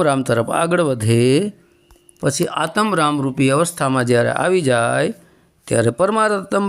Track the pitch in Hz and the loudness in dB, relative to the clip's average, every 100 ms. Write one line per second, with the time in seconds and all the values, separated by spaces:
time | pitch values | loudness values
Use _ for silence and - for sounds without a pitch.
0 | 156 135 127 117 113 151 170 175 160 127 | 2 0 0 0 0 -2 0 0 0 0
1 | 107 117 123 139 208 - _ _ _ - | 2 2 4 2 0 -8 _ _ _ -20
2 | _ - 151 - 170 151 160 208 220 180 | _ -6 -4 -2 -4 -4 -4 -2 -2 0
3 | 151 147 135 127 135 139 170 - 139 131 | 0 0 -4 0 0 2 0 -2 -2 0
4 | 123 120 117 - 160 185 139 120 117 131 | 2 2 2 0 0 0 2 0 0 0
5 | 165 226 _ _ _ _ - 117 113 117 | -2 -6 _ _ _ _ -4 0 0 2
6 | 190 220 214 208 185 202 | 0 2 0 0 -2 -2